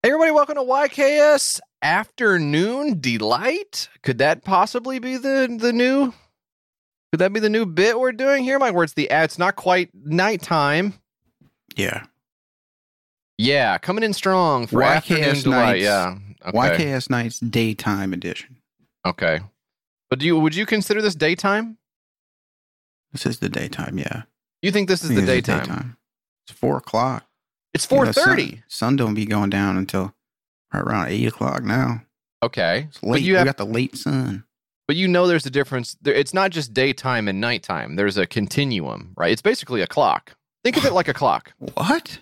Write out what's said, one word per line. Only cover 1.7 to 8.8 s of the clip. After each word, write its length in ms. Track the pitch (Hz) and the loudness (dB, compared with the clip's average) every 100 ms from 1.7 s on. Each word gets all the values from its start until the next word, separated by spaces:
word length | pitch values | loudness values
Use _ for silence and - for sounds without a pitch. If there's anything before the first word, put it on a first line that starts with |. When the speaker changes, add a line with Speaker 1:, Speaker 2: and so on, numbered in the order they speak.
| _ | _
Speaker 1:
Afternoon 1160 | 143 175 214 - 226 185 147 151 196 254 294 190 | -2 0 -2 -2 2 2 2 2 2 0 -2 -2
Delight. 880 | 127 117 107 120 214 339 403 - - _ | -2 0 0 0 0 -2 -6 -12 -12 _
Could 140 | - 120 | -4 0
that 240 | 143 - | 2 0
possibly 540 | - 190 196 247 240 262 | 0 2 2 -2 -6 -6
be 180 | 247 254 | -6 -4
the, 380 | 269 269 262 233 | -2 0 0 0
the 120 | 233 | 0
new, 380 | 233 247 269 269 - _ _ _ _ _ _ _ _ _ | 2 2 4 0 -2 _ _ _ _ _ _ _ _ _
could 80 | 160 | 0
that 140 | 185 | 0
be 60 | 208 | 2
the 100 | 214 | 0
new 140 | 214 214 | 0 -2
bit 320 | 160 202 233 | 2 2 2
we're 120 | 254 | 0
doing 320 | 226 269 277 | 0 0 0
here, 140 | 254 269 | 0 0
Mike, 160 | 262 | 2
where 100 | 175 | 2